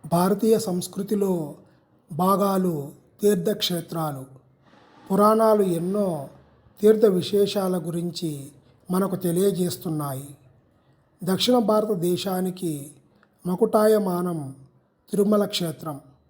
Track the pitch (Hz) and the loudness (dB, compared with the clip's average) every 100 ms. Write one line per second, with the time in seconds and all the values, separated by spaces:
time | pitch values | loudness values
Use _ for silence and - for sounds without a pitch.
0 | - 170 185 202 220 220 220 180 180 - | 0 0 2 2 2 2 0 -4 -6 -8
1 | 202 214 196 180 147 - _ _ _ _ | -4 -2 0 -2 -6 -12 _ _ _ _
2 | _ 147 185 196 202 190 185 156 143 - | _ -2 0 2 2 0 0 -4 -8 -16
3 | _ _ 208 196 170 208 - 170 165 170 | _ _ 2 2 0 -2 -4 -6 -6 -6
4 | 156 135 131 - _ _ _ _ _ - | -6 -6 -14 -20 _ _ _ _ _ -20
5 | - 190 214 220 220 214 190 165 175 202 | -2 4 6 6 6 4 4 0 -2 -2
6 | 196 156 135 - _ _ _ _ 208 214 | -2 -4 -8 -18 _ _ _ _ 4 6
7 | 220 180 - 202 202 202 190 185 165 170 | 4 4 0 0 0 0 -2 -4 -4 -6
8 | 175 165 170 143 135 - _ _ - 185 | -6 -6 -8 -8 -14 -20 _ _ -4 -2
9 | 196 180 175 170 196 170 180 - 175 156 | -2 -2 -2 2 0 0 -4 -4 -6 -6
10 | 143 135 143 - _ _ _ _ _ _ | -6 -8 -12 -20 _ _ _ _ _ _
11 | _ _ 175 185 - 247 208 214 214 190 | _ _ -4 0 2 2 4 2 2 -2
12 | 175 175 196 185 185 180 175 147 139 - | 0 -2 -2 -4 -4 -4 -6 -6 -10 -20
13 | _ _ _ _ 175 180 226 220 214 214 | _ _ _ _ -6 0 2 4 4 4
14 | 190 175 180 165 131 131 - _ _ _ | 2 -2 -4 -4 -8 -14 -20 _ _ _
15 | _ 196 202 214 196 - 170 - 165 135 | _ 0 2 2 0 -4 -6 -6 -12 -12
16 | - _ _ | -16 _ _